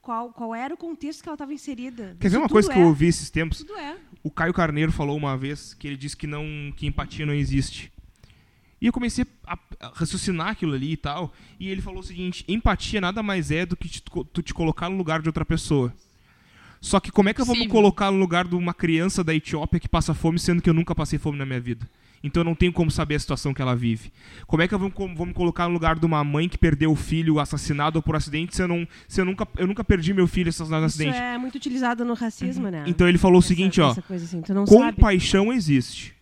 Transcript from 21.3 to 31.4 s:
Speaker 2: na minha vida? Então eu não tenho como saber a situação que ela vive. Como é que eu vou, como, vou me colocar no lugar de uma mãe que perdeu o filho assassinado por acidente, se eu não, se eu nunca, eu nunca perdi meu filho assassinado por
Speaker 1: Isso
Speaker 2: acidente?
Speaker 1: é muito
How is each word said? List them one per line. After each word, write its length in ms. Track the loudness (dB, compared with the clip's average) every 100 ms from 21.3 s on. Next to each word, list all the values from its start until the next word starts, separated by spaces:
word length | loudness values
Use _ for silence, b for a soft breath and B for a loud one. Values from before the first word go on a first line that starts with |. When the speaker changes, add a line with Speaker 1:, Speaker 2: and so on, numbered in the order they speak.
| -6
Speaker 2:
na 80 | -6
minha 160 | -6
vida? 280 | -6 -8 -8 b b b
Então 200 | -4 0
eu 40 | 0
não 100 | 2
tenho 180 | 2
como 180 | 4 0
saber 240 | 2 0 -2
a 40 |
situação 340 | -2 -4 -2
que 80 | -2
ela 120 | -2
vive. 380 | 0 0 -2 -6 B B B B
Como 160 | 2
é 60 | 2
que 60 |
eu 60 | 0
vou, 120 | -4
como, 240 | -4 -8 -6
vou 100 | -6
me 80 |
colocar 340 | 0 -2 0 -2
no 40 |
lugar 240 | 0 0 2
de 80 | 0
uma 160 | 0 0
mãe 240 | 0 -2
que 80 | 2
perdeu 340 | 2 4 2
o 40 | 2
filho 440 | 0 0 2 2
assassinado 600 | 0 -6 -4 -2 0 0
por 140 | 0 -2
acidente, 360 | -2 -4 -6
se 80 | -2
eu 40 | -2
não, 180 | -2 -4 B B
se 140 | -2
eu 20 | 0
nunca, 220 | -2 -6 -2
eu 80 | -2
nunca 160 | -2
perdi 300 | 0 2 2
meu 140 | 4 4
filho 220 | 2 -2
assassinado 340 | -2 -4 0
por 40 | 0
Speaker 1:
Isso 120 | 0
Speaker 2:
acidente? 140 | -2 -2
Speaker 1:
é 200 | -4
muito 180 | -6